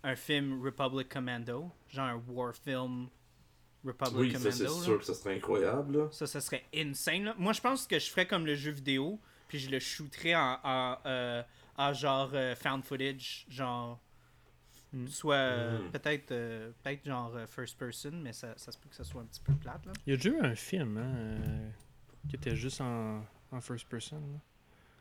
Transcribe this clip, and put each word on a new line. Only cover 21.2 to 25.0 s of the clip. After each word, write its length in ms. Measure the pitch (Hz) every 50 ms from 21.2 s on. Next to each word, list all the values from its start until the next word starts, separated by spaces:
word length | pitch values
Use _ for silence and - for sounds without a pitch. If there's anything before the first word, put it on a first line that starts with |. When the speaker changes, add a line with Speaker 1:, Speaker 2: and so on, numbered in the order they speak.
| 113 110 110 107 110 - 107 110 110 110 107 - - - - - - - - - - 147
Speaker 4:
qui 60 | 143
était 200 | 127 - 127 113
juste 260 | 110 117 131 131 -
en, 420 | 135 123 117 117 110 110 107 107 110 107 - - - -
en 100 | 127 127
first 260 | 120 - 123 117 -
person, 300 | - - 113 - - 151
là. 220 | 151 147 143 143 147 - _ _ _ _ _ - - - - - -